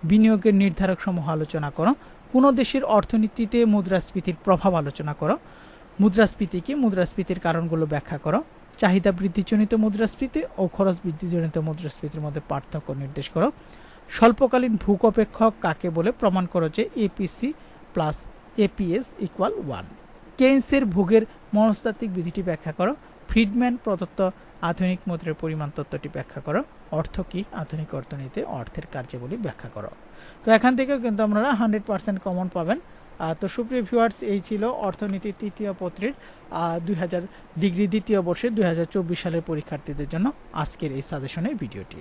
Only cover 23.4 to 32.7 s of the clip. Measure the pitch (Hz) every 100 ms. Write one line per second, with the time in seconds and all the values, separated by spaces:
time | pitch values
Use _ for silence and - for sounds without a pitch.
23.4 | 220 226 247 240 - 185 185 - 185 -
24.4 | - - 170 170 185 180 - 170 165 156
25.4 | 160 156 147 147 147 143 151 160 - -
26.4 | 143 160 294 - - 156 156 - - 180
27.4 | 202 - 156 156 156 143 135 143 135 202
28.4 | - 139 113 - 139 143 123 127 123 220
29.4 | 208 - 127 - 104 - - - - -
30.4 | - 220 240 254 262 285 233 208 220 208
31.4 | 254 240 226 214 208 196 - 190 190 180
32.4 | 185 180 165